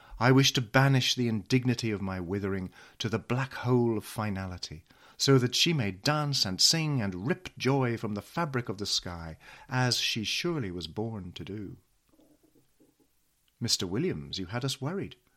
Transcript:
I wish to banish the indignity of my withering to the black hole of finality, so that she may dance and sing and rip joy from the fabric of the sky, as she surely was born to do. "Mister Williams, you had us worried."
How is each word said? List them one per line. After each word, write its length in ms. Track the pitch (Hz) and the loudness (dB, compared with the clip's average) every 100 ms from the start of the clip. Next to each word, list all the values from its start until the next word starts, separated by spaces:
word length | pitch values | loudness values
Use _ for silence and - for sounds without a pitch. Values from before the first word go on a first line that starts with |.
| - - | -12 2
I 120 | 117 | 6
wish 220 | 131 135 | 8 6
to 80 | - | 2
banish 540 | 113 135 139 135 - - | 2 6 6 6 2 0
the 120 | 120 | 0
indignity 600 | 110 - 131 127 117 113 | -2 2 2 4 0 0
of 140 | 101 | -2
my 160 | 98 92 | -2 -4
withering 500 | 85 101 98 95 92 - - - | -2 -2 -2 -4 -6 -12 -20 -6
to 100 | 113 | -2
the 80 | 107 | -2
black 380 | - 123 131 - | -2 -2 -2 -4
hole 420 | 123 123 120 107 | 2 4 4 0
of 80 | - | -4
finality, 800 | - 107 95 92 90 - 76 - - - - | -4 -4 -2 -6 -8 -12 -14 -18 -20 -14 0
so 220 | - 135 | 6 6
that 160 | 120 - | 6 2
she 180 | 170 | 2
may 160 | 160 101 | 2 0
dance 560 | 92 - 151 147 135 101 | 0 0 0 0 0 0
and 160 | 92 | 2
sing 400 | - 165 156 135 | 2 2 0 0
and 240 | 101 90 113 | -2 -4 -4
rip 240 | 180 - - | -4 -8 -4
joy 400 | 123 139 123 117 | 0 2 0 -2
from 160 | 110 | -6
the 80 | 104 | -8
fabric 480 | - - 170 131 117 | -6 -6 -4 -4 -4
of 80 | 98 | -6
the 80 | 101 | -4
sky, 520 | - 92 85 82 80 - - - | -4 -4 -10 -10 -14 -18 -20 -6
as 300 | 127 123 113 | 0 2 2
she 260 | - 120 | -2 -2
surely 460 | 101 - 175 160 101 | -4 -2 -2 -4 -4
was 160 | 87 80 | -6 -8
born 460 | 80 113 110 90 | -6 -6 -6 -10
to 120 | - | -12
do. 340 | 82 110 101 127 _ _ _ _ _ _ _ _ _ _ _ _ _ _ _ _ _ - | -10 -10 -10 -14 _ _ _ _ _ _ _ _ _ _ _ _ _ _ _ _ _ -6
"Mister 280 | 117 - 92 | -2 0 0
Williams, 500 | 101 175 87 71 76 | -2 -2 -4 -8 -10
you 80 | 87 | -6
had 180 | 117 | -4
us 160 | 135 - | -4 -4
worried." 360 | 135 190 - - _ | -6 -6 -8 -14 _